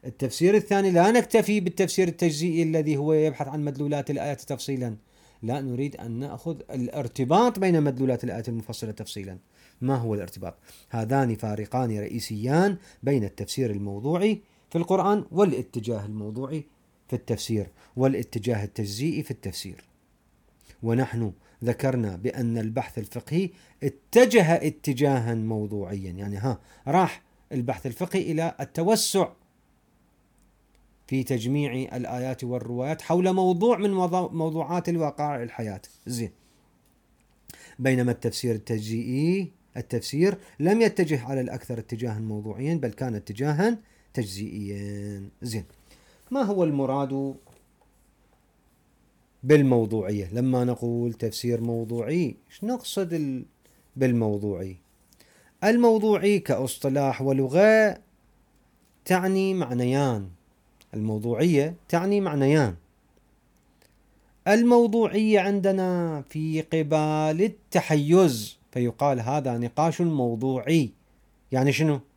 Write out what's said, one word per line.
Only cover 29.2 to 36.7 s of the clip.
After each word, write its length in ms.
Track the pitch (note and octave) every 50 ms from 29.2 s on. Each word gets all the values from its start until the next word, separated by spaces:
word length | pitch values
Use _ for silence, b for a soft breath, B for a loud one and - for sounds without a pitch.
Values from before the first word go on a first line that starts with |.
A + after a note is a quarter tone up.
| F3 - - _ _ _ _ _ _ _ _ _ _ _ _ _ _ _ _ _ _ _ _ _ _ _ _ _ _ _ _ _ _ _ _ _ _ -
في 160 | C3 C3+ B2+
تجميع 720 | - C#3 A#2+ G#2+ A#2+ C3+ D3 D3 C#3 A#2 B2+ C3 - - B2
الآيات 460 | B2 - A#2+ B2 B2 C3 C3 - -
والروايات 580 | A#2+ B2 B2 A2+ A2+ A#2+ A#2+ B2+ C#3+ D#3+ D#3
حول 320 | - - E3 F3 F3+ F#3 F3+
موضوع 440 | F#3+ F#3 F3+ F#3 E3+ G3 A#3+ A#3+ F3+
من 160 | G3+ G3+ G3
موضوع-، 380 | F#3+ F#3 F3 E3+ F#3 F3+ -
موضوعات 580 | - E3 D#3+ E3 D#3 E3 D#3+ - F3 F3+ F3 -
الواقع 540 | E3+ E3+ D#3 D3 C#3+ - D3 D3 D3 B2+ A#2+
الحياة. 380 | A#2 - - A#2 G#2+ G2+ G#2 - - _ _ _ -
زين، 240 | B2 A#2 A#2 - - b b b b b b b